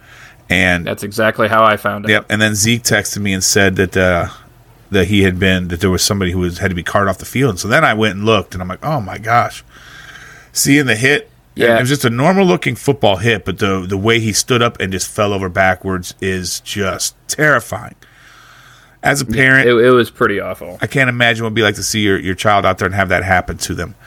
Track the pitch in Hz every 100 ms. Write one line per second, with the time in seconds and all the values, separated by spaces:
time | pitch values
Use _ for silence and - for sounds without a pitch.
0 | - - - - - 90 90 90 87 104
1 | 101 110 110 107 107 110 110 104 104 101
2 | 107 107 - 107 107 104 110 117 113 107
3 | 101 104 101 95 - 104 98 95 92 98
4 | 92 87 90 - - _ _ _ - 101
5 | 90 104 95 90 95 92 90 87 98 90
6 | - 101 92 92 90 85 98 87 - 101
7 | 98 92 - 120 135 92 101 143 147 107
8 | 107 95 107 107 - 92 90 90 - 156
9 | 92 - 107 117 104 - - - - -
10 | - - - - - - - 143 131 110
11 | 131 143 - _ _ - 117 113 123 143
12 | 127 120 151 190 185 180 - 117 - -
13 | 107 92 113 107 98 87 101 95 92 98
14 | 104 117 110 98 - 123 117 - 98 92
15 | - - 104 101 95 92 92 92 98 92
16 | 92 - 95 92 87 - - 101 95 80
17 | - - - - 151 127 - 160 - -
18 | - _ - - - - - - _ _
19 | 135 143 120 113 135 135 123 120 123 123
20 | 113 - 117 101 92 92 85 90 110 143
21 | 127 120 120 113 113 107 104 104 95 110
22 | 107 95 85 92 107 101 95 92 95 98
23 | 92 92 92 92 - 85 - 90 87 -